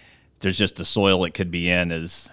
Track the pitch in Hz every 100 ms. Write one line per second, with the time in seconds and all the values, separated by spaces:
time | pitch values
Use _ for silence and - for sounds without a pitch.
0 | _ _ _ _ 95 92 101 - 85 -
1 | 98 92 87 - 90 87 87 90 87 82
2 | 82 - -